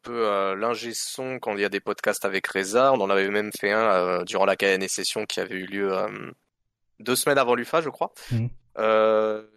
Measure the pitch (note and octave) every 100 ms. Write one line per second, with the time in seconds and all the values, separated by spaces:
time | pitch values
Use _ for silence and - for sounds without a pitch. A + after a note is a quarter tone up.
0 | - A#2+ A2 G2+ G2 F#2+ A2+ A2+ A#2 A2
1 | - - C3 B2+ - G#2 G2+ G2 - G2+
2 | - G2+ G2+ F#2+ - F#2+ F#2+ A2+ C3+ C3
3 | G2 G2 G2 G#2 G#2 - G2+ G#2+ A2+ F#2+
4 | F2+ F2+ F2+ G2 G2 F#2+ G2 F#2+ F#2+ -
5 | F#2+ - G2 - F#2 F#2+ F#2 G2 G2 F#2+
6 | G#2 G2+ G#2 - _ _ _ _ _ _
7 | A2+ B2 - C#3 B2 A#2+ A#2 D#3+ D3+ -
8 | B2+ - - A#2 A#2+ - _ - A2 A2
9 | A2 A2 A2 G#2+ G#2+